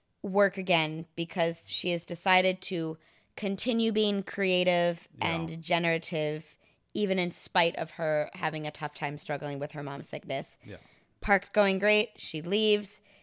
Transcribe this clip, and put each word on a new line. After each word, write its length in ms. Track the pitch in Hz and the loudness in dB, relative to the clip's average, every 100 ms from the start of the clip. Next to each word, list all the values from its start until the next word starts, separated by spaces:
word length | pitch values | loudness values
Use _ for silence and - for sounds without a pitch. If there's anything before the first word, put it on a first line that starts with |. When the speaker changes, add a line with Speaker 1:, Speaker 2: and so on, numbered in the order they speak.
| _ _ | _ _
Speaker 1:
work 340 | 202 185 202 185 | -2 4 4 2
again 480 | 185 170 156 156 160 | 2 2 2 -2 -8
because 500 | - 165 - 170 165 - | -6 -4 0 0 0 -6
she 220 | - 190 | -4 -2
has 140 | 170 | -2
decided 560 | - 170 202 185 185 185 | -4 -4 4 6 6 2
to 380 | - 175 160 160 _ _ _ - | -2 -2 -4 -6 _ _ _ -8
continue 560 | 208 196 240 226 226 | -4 -2 0 2 2
being 300 | 214 208 202 | 2 2 0
creative 840 | 190 - 190 180 180 175 175 170 - - | -4 -2 2 4 4 4 2 0 -8 -6
Speaker 2:
Yeah. 100 | 175 | -4
Speaker 1:
and 280 | 165 165 165 | -2 -4 -6
generative, 920 | 160 170 170 165 - 165 151 156 - - _ _ _ | -2 0 2 0 -2 -2 -2 -4 -8 -20 _ _ _
even 240 | - 208 190 | -2 0 0
in 120 | 175 | 0
spite 460 | 170 - 185 170 - | -4 -2 2 2 0
of 160 | 160 | -6
her 380 | - 165 151 151 | -4 -2 0 -2
having 320 | - 170 156 151 | -4 -4 -4 -6
a 40 | |
tough 240 | - 151 | -6 -8
time 240 | - 147 147 | -6 -6 -6
struggling 400 | - 143 147 143 | -6 -6 -6 -6
with 140 | 143 | -8
her 100 | 151 | -8
mom's 260 | 147 143 160 | -8 -10 -10
sickness. 500 | 147 151 135 143 - | -12 -6 -6 -6 -14
Speaker 2:
Yeah. 120 | - 98 - _ _ _ | -16 -18 -18 _ _ _
Speaker 1:
Park's 280 | - 196 - | 0 2 2
going 300 | - 202 190 | 2 2 4
great. 320 | 202 214 208 - | 4 4 2 -4
She 260 | - 156 | -8 -6
leaves. 600 | 165 202 214 208 208 - - _ | -2 2 4 4 0 -12 -18 _